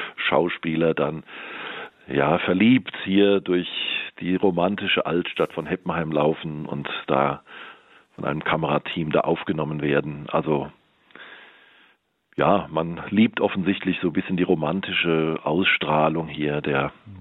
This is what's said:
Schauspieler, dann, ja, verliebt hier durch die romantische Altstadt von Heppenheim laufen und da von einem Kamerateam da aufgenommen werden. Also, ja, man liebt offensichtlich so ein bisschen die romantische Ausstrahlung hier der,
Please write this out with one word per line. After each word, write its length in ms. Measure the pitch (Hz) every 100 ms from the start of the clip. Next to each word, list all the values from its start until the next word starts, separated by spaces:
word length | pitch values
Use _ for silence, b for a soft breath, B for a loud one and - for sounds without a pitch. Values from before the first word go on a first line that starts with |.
| B B
Schauspieler, 800 | - 90 87 - 80 80 82
dann, 300 | 78 73 78 - B B B B B B _ -
ja, 300 | 69 71 90
verliebt 580 | - 92 113 127 - -
hier 380 | - 98 101 98
durch 260 | 85 90 85 - - - - -
die 160 | 90 90
romantische 720 | 101 85 90 104 98 - -
Altstadt 460 | 85 - - 82
von 120 | - 78
Heppenheim 460 | 90 87 82 78
laufen 560 | 73 76 78 80 76 71
und 200 | 71 71 - -
da 340 | 69 71 69 B B B B B B B -
von 100 | 69
einem 180 | 76
Kamerateam 680 | - 80 76 73 - 90 76
da 80 | 78
aufgenommen 600 | - 85 - 78 76 76
werden. 440 | 73 71 143 73 -
Also, 420 | 160 156 143 - - _ _ _ B B B B B B B B B _ _ _ -
ja, 320 | 73 98 71
man 300 | 80 85 82 -
liebt 300 | 101 113 -
offensichtlich 580 | 101 98 90 95 95 87
so 60 | 90
ein 60 |
bisschen 240 | 92 - 90
die 60 |
romantische 960 | 90 80 78 95 - 85 82 80 80 78
Ausstrahlung 840 | - 87 95 - - 78 78 82 80
hier 340 | 76 73 73
der, 300 | 76 69 69 - 104 95